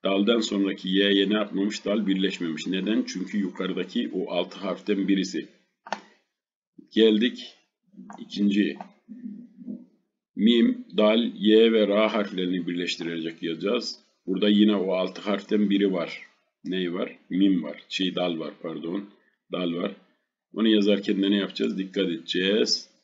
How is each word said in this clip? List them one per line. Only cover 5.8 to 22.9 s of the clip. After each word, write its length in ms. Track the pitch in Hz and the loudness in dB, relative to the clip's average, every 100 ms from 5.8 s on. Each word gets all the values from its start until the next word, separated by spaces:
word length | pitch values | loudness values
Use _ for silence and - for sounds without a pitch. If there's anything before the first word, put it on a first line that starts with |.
| - - - _ _ _ _ _ _ - - | -12 -12 -12 _ _ _ _ _ _ -20 -6
Geldik 640 | 107 110 107 123 - - - _ _ _ - - - | 4 4 4 0 -4 -18 -20 _ _ _ -20 -20 -18
ikinci. 580 | - 98 101 98 90 - - _ _ - - - - - - - - _ _ _ _ - | -12 -2 0 2 0 -2 -16 _ _ -16 -16 -16 -18 -20 -14 -14 -16 _ _ _ _ 2
Mim, 500 | 107 120 117 - - 98 | 4 6 4 2 -4 2
dal, 340 | 107 113 117 90 | 4 4 0 0
ye 380 | 101 107 113 | 6 8 8
ve 140 | 113 101 | 6 4
ra 260 | 101 110 | 4 2
harflerini 540 | 107 101 92 90 92 85 | 2 -2 -2 -2 -2 -2
birleştirerek 760 | 87 87 - 85 85 82 80 | -4 -4 -4 -6 -6 -6 -6
yazacağız. 560 | 85 80 92 120 110 - _ _ - | -8 -4 -2 -2 -4 -12 _ _ -6
Burada 240 | 92 104 | 0 4
yine 260 | 104 107 104 | 6 6 4
o 160 | 92 | 0
altı 300 | 92 92 - | 0 -2 -6
harften 480 | 104 101 - 107 101 | -4 -4 0 0 2
biri 240 | 98 98 | 2 2
var. 280 | 90 80 - - _ _ _ | 0 -4 -10 -16 _ _ _
Ney 300 | - 92 90 | -6 -4 -4
var? 240 | 87 127 - _ | -4 -8 -10 _
Mim 340 | 87 98 92 | 2 4 4
var. 200 | 73 - - | -2 -12 -10
Şey, 260 | - 95 90 | -4 -4 -2
dal 240 | 90 80 | -2 -4
var, 140 | 76 - | -8 -10
pardon. 480 | 85 78 82 95 101 _ _ _ _ | -12 -10 -8 -8 -10 _ _ _ _
Dal 220 | 85 90 | -4 -4
var. 180 | 85 104 - _ _ _ _ _ | -2 -4 -8 _ _ _ _ _
Onu 140 | 90 110 | 0 4
yazarken 540 | 110 101 101 104 98 | 4 4 2 0 0
de 100 | 98 | 2
ne 40 | 101 | 0
yapacağız? 420 | 92 - 113 95 | -2 -4 -4 -4
Dikkat 320 | 92 101 92 | -6 -2 -2
edeceğiz. 840 | 82 - 90 95 107 120 - - | -4 -4 -2 0 2 0 -2 -6